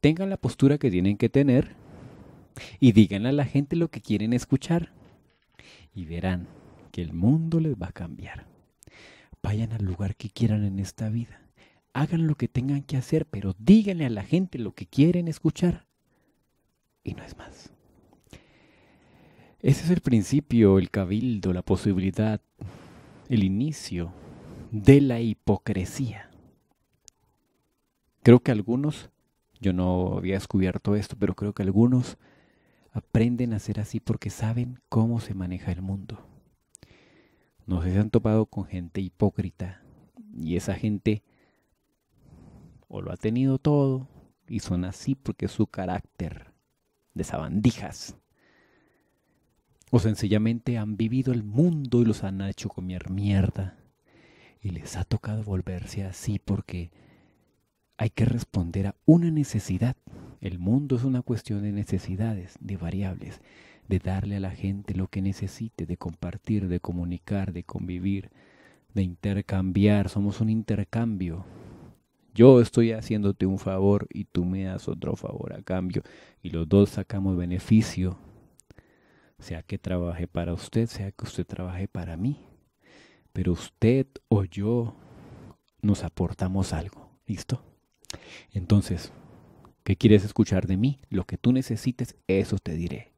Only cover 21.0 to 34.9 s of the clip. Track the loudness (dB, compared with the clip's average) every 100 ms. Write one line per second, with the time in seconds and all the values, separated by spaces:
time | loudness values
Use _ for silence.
21 | -2 -2 -2 -2 -2 -4 0 0 2 0
22 | 0 0 -2 -2 _ _ -18 -18 -20 -20
23 | -20 -20 -2 0 2 0 -4 -6 -8 -8
24 | -8 -10 -20 -20 -20 -18 -10 2 8 10
25 | 8 0 -2 -4 0 -2 0 -4 -4 -6
26 | -8 -8 -18 -20 -20 _ _ _ _ _
27 | -20 _ _ _ _ _ _ _ _ _
28 | _ _ 8 8 8 -2 0 -2 -2 -6
29 | -14 _ _ _ _ _ -2 0 2 2
30 | 0 -2 -2 -4 -2 0 0 0 -2 -2
31 | -2 -4 -4 -2 -6 -4 0 4 6 4
32 | 0 -8 _ _ _ _ _ _ _ -12
33 | -2 2 2 2 0 -2 -4 -6 -4 -6
34 | -4 -4 -4 -4 -2 -2 -4 -8 _